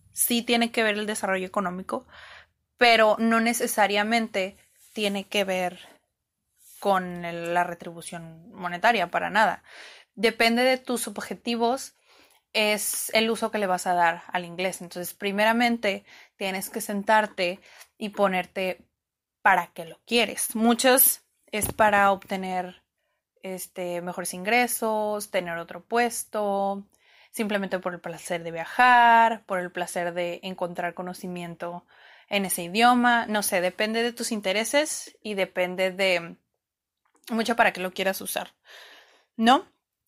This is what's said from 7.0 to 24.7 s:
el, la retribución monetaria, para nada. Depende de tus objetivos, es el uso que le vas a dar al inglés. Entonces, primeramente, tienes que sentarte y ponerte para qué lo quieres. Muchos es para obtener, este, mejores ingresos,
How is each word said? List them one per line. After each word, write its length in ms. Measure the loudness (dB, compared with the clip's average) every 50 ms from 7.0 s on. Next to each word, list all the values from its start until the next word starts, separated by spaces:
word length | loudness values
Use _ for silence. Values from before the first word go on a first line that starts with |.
| 0 -4 -8 -8 -8
el, 260 | -8 -8 -6 -4 0
la 100 | 0 0
retribución 880 | 0 0 -4 -10 -12 -14 -14 -14 -14 -14 -14 -14 -14 -16 -20 -20 -20 -20 -14
monetaria, 560 | -10 -8 -8 -4 2 2 4 4 4 0 0
para 180 | -2 -2 -2 0
nada. 340 | 2 2 2 2 2 -2 _ -20 -20 -20 -20 -20 -20 -20 _ _ _
Depende 480 | 0 0 0 2 2 2 2 4 4
de 160 | 4 2 2 0
tus 280 | -2 -4 -4 -4 -6
objetivos, 880 | -8 -8 -10 -10 -10 -10 -8 -4 -4 -2 0 0 0 0 -2 -6 -12 -18 _ _ _ _ _ _ _ _ _ _ _ -2
es 560 | 0 2 2 0 0 -2 -4 -6 -6 -6 0
el 180 | 0 2 2 2
uso 200 | 0 -2 -4 -4
que 80 | -2 -2
le 80 | -2
vas 200 | -2 -2 -2 0
a 60 | 0
dar 300 | 2 4 4 2 2 -2 -6 -6
al 180 | -6 -6 -6
inglés. 340 | -6 -6 -4 -4 -4 -6 -8
Entonces, 320 | -12 -12 -10 -10 -10 -10
primeramente, 920 | -10 -6 -4 -2 0 2 2 4 4 4 2 2 0 0 0 -2 -2 -4 -8 -16 -20 -20 -20 _ _
tienes 340 | -8 -6 -6 -4 -6 -8 -8
que 100 | -8 -8
sentarte 800 | -8 -6 -6 -4 0 2 4 4 2 0 -2 -4 -4 -4 -4 -6 -14 -20 -20 -20 -20 -20 _ -10
y 100 | -10 -6
ponerte 720 | 0 0 2 2 2 0 -4 -4 _ -4 -4 -4 -4 -8 _ _ _ _ _ _ _ _ _ _ _ _
para 240 | 4 4 4 4 2 -2 _
qué 100 | -14 -14
lo 160 | -14 -16 -20 _
quieres. 500 | 0 0 2 2 0 -2 -6 -6 -6 -2
Muchos 640 | 2 2 2 4 4 4 4 6 6 4 2 2 -2 _ _ _ _ _ _
es 180 | -6 -4 -4 -4 2
para 360 | 2 4 4 6 6 6 4
obtener, 720 | 2 0 -2 -6 -8 -6 -6 -4 -4 -6 -6 -8 -12 _ _ _ _ _ _ _ _ _ _ _ _ _
este, 580 | -12 -10 -10 -10 -12 -12 _ -8 -6 -6 -6 -6
mejores 320 | -6 -6 -8 -8 -8 -8
ingresos, 960 | -8 -6 -2 0 2 2 2 0